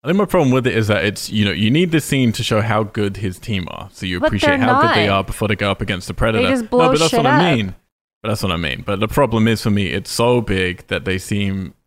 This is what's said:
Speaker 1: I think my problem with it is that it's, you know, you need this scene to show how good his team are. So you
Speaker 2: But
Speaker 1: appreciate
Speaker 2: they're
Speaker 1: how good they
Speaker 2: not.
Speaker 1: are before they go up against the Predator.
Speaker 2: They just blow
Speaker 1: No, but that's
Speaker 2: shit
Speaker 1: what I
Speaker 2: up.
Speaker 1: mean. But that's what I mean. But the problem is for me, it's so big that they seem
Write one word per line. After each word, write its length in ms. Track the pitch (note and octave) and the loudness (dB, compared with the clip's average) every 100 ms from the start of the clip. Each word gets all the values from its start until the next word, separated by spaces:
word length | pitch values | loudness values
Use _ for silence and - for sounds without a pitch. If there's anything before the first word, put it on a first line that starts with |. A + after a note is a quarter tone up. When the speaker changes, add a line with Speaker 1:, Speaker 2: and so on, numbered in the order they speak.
Speaker 1:
I 40 | C3 | 0
think 100 | G3 | 0
my 80 | G3+ | 2
problem 260 | F#3 C3+ | 2 4
with 140 | B2+ A#2+ | 2 2
it 100 | G#2 | 2
is 120 | G#2+ | 2
that 160 | G#2 F#2+ | 2 0
it's, 240 | - - | -4 -6
you 160 | G#2+ G2+ | 0 0
know, 60 | |
you 180 | E2 G#2+ | 2 2
need 220 | D3 F3+ | 2 2
this 140 | D#3+ - | 0 0
scene 260 | C#3 A#2+ | 2 2
to 100 | G#2 | 0
show 180 | A#2 A2+ | 0 0
how 220 | G#2+ G#2+ | 2 0
good 340 | G#2 - G#2 F#2+ | 0 -2 -4 -4
his 200 | G2+ F2+ | -8 -8
team 300 | - G2 E2+ | -6 -6 -6
are. 200 | G1+ - | -12 -14
So 140 | - F#2+ | -8 -4
you 120 | F2+ | -2
Speaker 2:
But 80 | D4+ | 0
Speaker 1:
appreciate 300 | G2+ D4+ C#4 | 2 2 2
Speaker 2:
they're 0 | |
Speaker 1:
how 220 | B3+ C4 | 2 2
good 140 | E4 A3 | 2 2
they 120 | G#2 | 2
Speaker 2:
not. 80 | G2 | 0
Speaker 1:
are 60 | |
before 240 | - - G#2 | -2 -4 -2
they 80 | G#2 | 0
go 140 | G2+ | -2
up 120 | G2 | -2
against 260 | G#2+ F#2+ - | -4 -6 -6
the 60 | F2+ | -2
Predator. 280 | G#2+ A2 B3+ | 0 2 0
Speaker 2:
They 60 | |
just 180 | C4+ A3 | -2 0
blow 160 | B3 B3 | 2 2
Speaker 1:
No, 40 | |
but 60 | - | 4
that's 100 | E3 | 2
Speaker 2:
shit 60 | A#3 | 2
Speaker 1:
what 60 | A#3+ | 2
I 240 | D4 F3 | 4 4
Speaker 2:
up. 60 | B2+ | 2
Speaker 1:
mean. 180 | G2 - _ _ _ _ | -2 -8 _ _ _ _
But 60 | A2 | -6
that's 120 | G#2 | -4
what 100 | F#2+ | -2
I 60 | E2+ | -2
mean. 240 | E2 B1 | -2 -4
But 160 | - G2 | -6 -4
the 80 | G#2+ | -2
problem 400 | - C3 A2+ A2 | 0 2 2 2
is 140 | G#2+ | 2
for 80 | A2+ | 0
me, 180 | G2+ F#2 | 0 0
it's 220 | E2 - | -4 -6
so 300 | - A#2+ B2 | 0 2 2
big 440 | G#2+ F#2+ F#2 F2+ - | 0 -2 -2 -4 -6
that 180 | F#2 - | -6 -2
they 140 | F#2 | -4
seem 560 | - G#2 G2+ G2 F2+ _ | -2 -4 -2 -4 -8 _